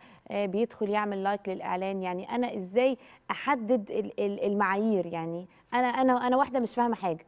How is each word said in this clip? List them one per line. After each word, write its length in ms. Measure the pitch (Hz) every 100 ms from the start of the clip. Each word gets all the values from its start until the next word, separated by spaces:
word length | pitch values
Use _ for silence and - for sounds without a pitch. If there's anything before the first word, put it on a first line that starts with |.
| - - -
آه، 140 | 202 202
بيدخل 440 | 196 233 - 208
يعمل 340 | 208 208 196
لايك 260 | 196 202 196
للإعلان، 520 | 190 185 180 190 196
يعني 280 | 185 180 196
أنا 260 | 233 247 208
إزاي 400 | 185 208 262 254 - - -
أحدد 600 | 202 - 277 214 247 202
ال-، 280 | - 202 -
ال-، 240 | 202 202 208
المعايير؟ 600 | 202 196 196 226 202 170
يعني 420 | 165 165 170 185 _ -
أنا، 140 | 240 254
أنا، 400 | 254 262 247 247
أنا 100 | 254
واحدة 220 | 269 254
مش 160 | 226 -
فاهمة 200 | 240 220
حاجة 300 | 190 165